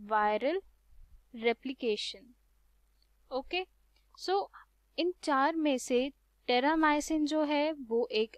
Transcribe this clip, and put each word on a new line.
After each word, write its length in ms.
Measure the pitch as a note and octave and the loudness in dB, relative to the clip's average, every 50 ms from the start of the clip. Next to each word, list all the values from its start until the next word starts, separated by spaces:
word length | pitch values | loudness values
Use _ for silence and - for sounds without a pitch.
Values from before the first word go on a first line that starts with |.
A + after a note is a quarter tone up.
| G#3 | -8
viral 500 | G3+ A3 G#3+ G#3 G#3+ G#3+ G#3+ A#3 C#4 E4+ G4 - - - _ _ - - - - - - - - _ - | -2 0 2 2 2 2 0 0 0 -2 -2 -4 -8 -20 _ _ -20 -20 -20 -20 -20 -20 -20 -20 _ -10
replication. 1000 | A3+ A3+ A#3+ A#3 - - C4 C4+ - C4 A3+ G#3 G#3 - - - G3 - A#3 - _ _ _ _ _ _ _ _ _ _ _ _ _ _ _ _ _ _ - | -4 0 0 0 -2 -4 -10 -8 -4 -2 -2 -2 -2 -4 -8 -10 -14 -18 -20 -20 _ _ _ _ _ _ _ _ _ _ _ _ _ _ _ _ _ _ -8
Okay, 360 | C4 C4 C4 - - F4+ F#4 - _ _ _ _ _ _ _ _ _ | -8 -6 -6 -4 -4 -6 -6 -6 _ _ _ _ _ _ _ _ _
so 320 | - - - F#4 G4+ - - - - - _ _ _ _ _ _ - | -10 -4 -2 0 0 0 -2 -8 -20 -20 _ _ _ _ _ _ -2
इन 140 | E4 F4+ F4+ _ - | -2 -2 -2 _ -2
चार 340 | D#4+ C#4+ C4 C4+ D#4 E4 | 0 2 2 2 2 2
में 200 | E4 D4+ D4+ C4+ B3 | 2 2 2 0 0
से 320 | - - B3+ A#3+ B3+ C#4+ - _ _ _ _ _ _ - | 0 0 2 2 2 0 -4 _ _ _ _ _ _ 0
Terramycin 760 | B3 B3 B3 D4 D#4+ D#4+ D#4 D4+ D4 D4+ D4 - D#4+ D#4 D4+ | 2 4 4 4 4 4 4 4 2 2 0 0 0 0 0
जो 180 | C#4+ D#4 D#4 D4+ | 2 2 0 0
है, 280 | D4 D4+ C#4+ D4 D#4 D#4+ | 2 2 0 0 0 -2
वो 360 | D4 C4 A3 A3+ A#3 B3 - - | -6 -6 -2 0 0 0 0 0
एक 240 | G#3+ A3+ A3+ - | -2 -2 -2 -4